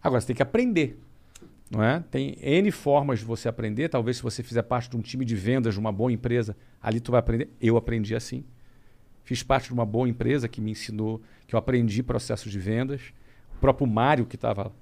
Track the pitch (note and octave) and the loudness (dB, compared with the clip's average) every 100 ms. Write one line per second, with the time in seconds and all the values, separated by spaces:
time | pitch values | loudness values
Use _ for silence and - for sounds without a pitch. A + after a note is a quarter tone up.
0 | D#3 B2+ - B2+ C3+ A3+ B3 F#3 C#3 - | 2 0 0 -2 2 2 2 2 0 -2
1 | - - - - - - - G#2+ A2 D3+ | -20 -20 -20 -20 -20 -20 -8 0 2 2
2 | E3 C3 C#3 - C3+ D#3 G3+ - - C#3+ | -2 -4 -4 -6 2 4 4 0 2 2
3 | C#3+ A#2+ G#2+ A#2 A#2 A2+ A2+ G#2+ D#3+ C3+ | 4 -2 -2 -4 -4 -4 -4 -2 -2 0
4 | A2+ B2 A2 G2+ A#2 A#2 - B2 A#2 A#2 | 0 -2 -4 -6 -4 -2 0 -2 -2 -8
5 | G2+ C3 B2+ A2+ F#2+ C3 A2+ G2 A2 G2 | -6 -6 -2 -2 0 2 2 0 -2 0
6 | B2 A2+ A#2+ A#2+ A2 G#2+ - - A2 A2+ | 0 0 0 0 -2 -6 -14 -10 -2 -2
7 | A#2+ A#2+ A2+ A2+ - - A2+ A#2 - A#2 | 2 2 4 0 -2 0 4 4 2 -4
8 | G#2 A2 - B2+ - - - - - - | -2 -4 -6 -12 -12 -20 -20 -20 -20 -20
9 | - - - B2 - C3+ - B2 A2+ A2 | -20 -20 -6 -6 0 -2 0 -4 -2 0
10 | B2+ A#2 A#2+ C#3+ A#2 A2+ A2 G#2+ - G#2+ | 0 0 0 0 -2 -6 -6 -6 -8 -4
11 | A2 A2 - - _ A2+ A2 B2+ A#2 G#2 | -4 -4 -10 -20 _ -2 2 2 2 0
12 | B2 B2 - G#2+ - G2+ F#2 A2 C3 C#3 | -2 -4 -2 -6 -4 -6 -2 -2 -2 -6
13 | - - - - - - C3 C3 C3 G#2+ | -12 -20 -20 -20 -18 2 4 6 4 4
14 | B2+ D3 A#2 - A#2 G#2 F#2+ - | 4 4 2 -2 -2 -2 -4 -10